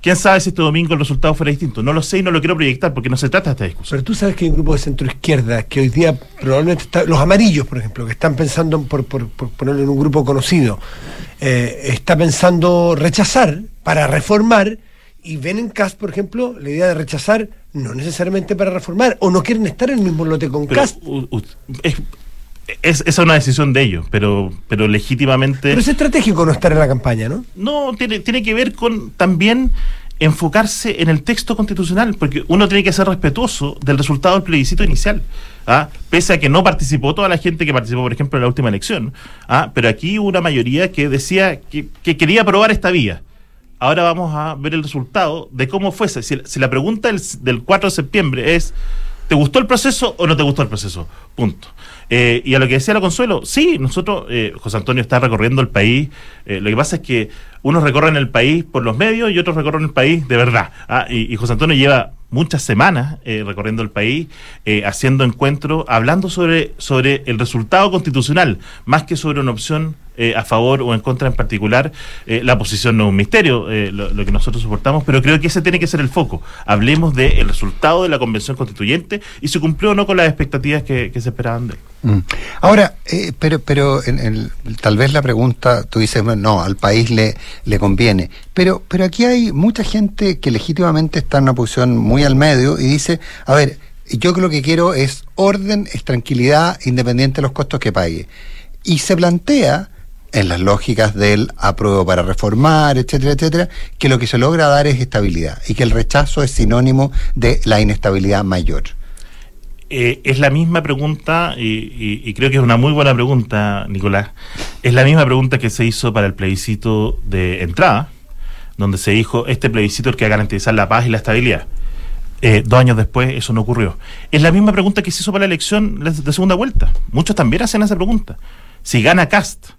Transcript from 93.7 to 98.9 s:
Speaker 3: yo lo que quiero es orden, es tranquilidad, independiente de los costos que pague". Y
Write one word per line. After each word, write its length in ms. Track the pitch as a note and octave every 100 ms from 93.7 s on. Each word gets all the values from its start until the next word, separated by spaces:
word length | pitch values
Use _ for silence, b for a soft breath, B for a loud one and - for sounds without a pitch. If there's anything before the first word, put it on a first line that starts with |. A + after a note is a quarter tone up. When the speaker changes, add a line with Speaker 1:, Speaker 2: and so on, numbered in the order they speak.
| C#3 b - -
Speaker 3:
yo 220 | A#2+ F3
lo 180 | F3+ F3+
que 100 | D3+
quiero 320 | C3+ E3 E3+
es 320 | D#3 C3+ - -
orden, 540 | - G3 G3+ G3 G#3 G3+
es 120 | -
tranquilidad, 720 | - B2+ - B2+ B2 D3 E3+ -
independiente 520 | - B2 B2 B2 C3+ C3
de 60 |
los 100 | C#3
costos 280 | - C#3 C#3
que 120 | A2
pague". 360 | F#2+ F2 E2 - B B B B B
Y 160 | -